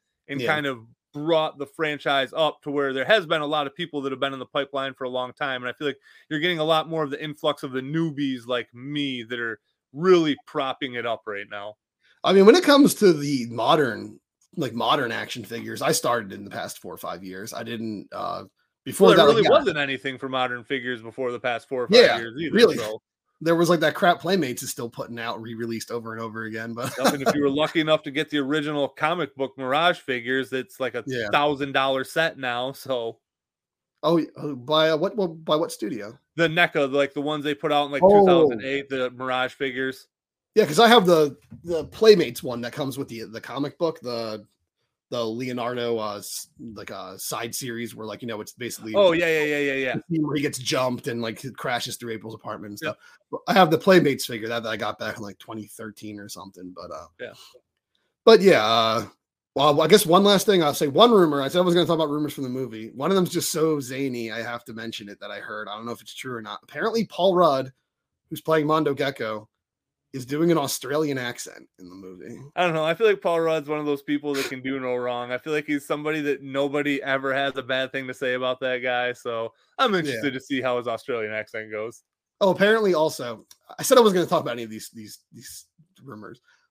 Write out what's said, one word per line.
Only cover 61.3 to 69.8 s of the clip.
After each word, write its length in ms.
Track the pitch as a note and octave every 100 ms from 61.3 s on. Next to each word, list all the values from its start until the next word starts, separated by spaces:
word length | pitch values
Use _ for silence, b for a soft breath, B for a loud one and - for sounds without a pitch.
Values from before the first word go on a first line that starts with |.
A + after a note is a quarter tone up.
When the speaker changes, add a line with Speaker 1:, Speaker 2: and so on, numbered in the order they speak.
| C#3+
Speaker 2:
I 80 | C3+
said 100 | F3
I 20 |
was 140 | F3+ E3+
gonna 100 | D#3+
talk 100 | D#3+
about 140 | D#3
rumors 240 | D3 D3
from 100 | C#3 C3
the 40 |
movie. 400 | B2+ B2+ A2 A2 A#2+
One 160 | D3+
of 40 | F#3+
them's 140 | F3+
just 220 | E3+ -
so 280 | D#3+ D#3+ D3+
zany, 520 | B2 C3 C#3 B2 A2+
I 100 | A2
have 240 | A#2 A#2+ -
to 80 |
mention 340 | A2+ A2+ - G2+
it, 120 | G2+
that 100 | G#2
I 100 | G#2
heard. 280 | G#2+ G#2+ G#2
I 80 | G#2+
don't 100 | A#2
know 60 |
if 100 | A2+
it's 140 | - -
true 200 | C3 A#2+
or 60 |
not. 200 | G#2+ G#2
Apparently, 420 | - D3 G3+ A3+ G#3
Paul 300 | - F#3 F3+
Rudd, 360 | E3+ C3+ C3 - _ _ _ _ _
who's 120 | D3
playing 240 | - D#3+ D3
Mondo 300 | D#3 D3 C#3
Gecko, 520 | C#3 C#3 A2+ A2 A2 _ _ _